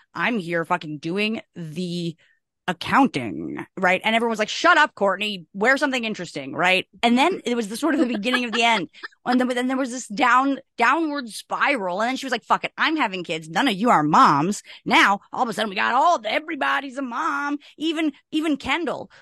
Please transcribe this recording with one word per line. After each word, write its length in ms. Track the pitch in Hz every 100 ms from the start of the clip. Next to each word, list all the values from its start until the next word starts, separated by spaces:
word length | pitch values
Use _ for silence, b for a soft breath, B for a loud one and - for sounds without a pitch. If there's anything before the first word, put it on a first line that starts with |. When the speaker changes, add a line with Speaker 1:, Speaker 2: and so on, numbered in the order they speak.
| _
Speaker 1:
I'm 240 | 160 185 233
here 260 | 165 170
fucking 340 | 160 180 156 151
doing 440 | 160 190 214 226 - 175
the 600 | 160 165 180 175 170 160 _ _ _ _ -
accounting," 1000 | 175 - 220 269 156 117 76 80 71 - -
right? 240 | 185 185
And 100 | 214
everyone 160 | 226 233
was 80 | 214
like, 100 | 214
"Shut 300 | - 330 330
up, 160 | 302
Kourtney, 520 | - 196 185 214 196 160
wear 240 | 196 226 269
something 280 | 285 247
interesting," 480 | 220 196 170 151 135
right? 320 | 131 180 185 - -
And 160 | 233 240
then 220 | 320 381
it 120 | - 240
was 120 | 202
the 80 | 226
sort 180 | 311
of 60 | 294
the 60 | 269
beginning 380 | 220 214 254
of 80 | 240
the 100 | 220
end. 260 | 233 220 160
Speaker 2:
<laughs> 40 | B B B 233
Speaker 1:
And 140 | 247
then, 60 | 247
but 80 |
then 140 | 247 254
there 80 | 262
was 120 | 269
this 160 | 254 -
down, 540 | 196 247 254 269 262 - -
downward 540 | 233 302 320 285 240
spiral. 720 | - - 180 233 277 185 180
And 80 | 233
then 60 | 262
she 100 | 269
was 40 |
like, 140 | 240
"Fuck 200 | - 190
it, 80 | 170 -
I'm 180 | 262 311
having 260 | 233 185
kids. 240 | 170 165 160
None 200 | 175 269
of 60 |
you 140 | 190 240
are 140 | 180
moms." 600 | 151 196 247 143 170 208 B B
Now, 360 | - 269 247 196 b
all 100 | -
of 60 | 240
a 60 |
sudden, 160 | 214 214
we 60 | 190
got 180 | 220
all, 260 | 240 320 320 214
everybody's 720 | 269 311 294 277 277 277 254
a 40 |
mom. 560 | 262 240 311 285 285 285 B -
Even, 340 | 311 311 311 b _
even 260 | 311 320 277
Kendall, 520 | - 302 302 160 - b